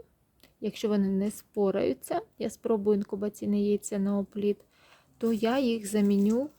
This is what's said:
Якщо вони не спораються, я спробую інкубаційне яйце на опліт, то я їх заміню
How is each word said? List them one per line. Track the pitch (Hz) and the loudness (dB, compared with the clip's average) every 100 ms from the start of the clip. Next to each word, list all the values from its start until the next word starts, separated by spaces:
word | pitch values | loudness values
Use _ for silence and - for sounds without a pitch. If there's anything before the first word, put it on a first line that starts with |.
| - _ _ _ - _ | -14 _ _ _ -20 _
Якщо | 208 - 214 | -8 -4 0
вони | 208 196 | 2 2
не | 190 208 | 0 -2
спораються, | - - 214 196 196 - - - 349 453 - | -6 -8 -2 0 2 0 -2 -4 -6 -6 -8
я | 220 | -8
спробую | - 226 220 202 202 | -6 -2 0 2 0
інкубаційне | 202 196 208 - 208 208 | 0 -4 -6 -4 -2 0
яйце | 202 208 - 208 | 2 0 -2 -2
на | 196 202 | 0 0
опліт, | 196 208 202 196 _ _ _ - _ _ | -2 -2 -2 -2 _ _ _ -20 _ _
то | 226 | -2
я | 220 220 269 | 0 0 2
їх | 247 226 196 | 0 -2 -2
заміню | 208 202 202 202 233 294 | 0 4 4 4 2 -2